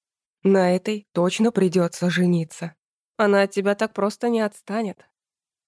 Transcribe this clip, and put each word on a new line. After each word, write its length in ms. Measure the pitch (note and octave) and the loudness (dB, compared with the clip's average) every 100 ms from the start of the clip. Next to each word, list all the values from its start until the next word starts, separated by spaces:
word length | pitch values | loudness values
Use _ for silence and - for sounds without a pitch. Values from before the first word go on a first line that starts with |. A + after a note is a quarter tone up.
| _ _ _ _ | _ _ _ _
"На 320 | F#3+ G3 F3+ F#3 | 2 4 4 0
этой 320 | G#3+ G#3+ - | -2 -8 -6
точно 400 | - F3+ - A3+ | -2 0 2 0
придётся 580 | A3 F#3 F3+ E3+ - F3 | 2 2 2 -2 -2 -4
жениться. 680 | E3+ F3+ F3 D#3+ - E3 - _ _ _ - | 0 0 0 -2 -10 -14 -16 _ _ _ -2
Она 240 | G#3 G3+ | 2 4
от 100 | G3 | 2
тебя 240 | G3+ G3 G3+ | 0 -2 -2
так 180 | A3 | -4
просто 360 | - G3 - A#3+ | -2 -4 -2 -2
не 120 | A3+ | -2
отстанет". 640 | G#3+ - - G#3 G#3+ - _ _ _ _ _ _ | -2 -6 -10 -6 -6 -10 _ _ _ _ _ _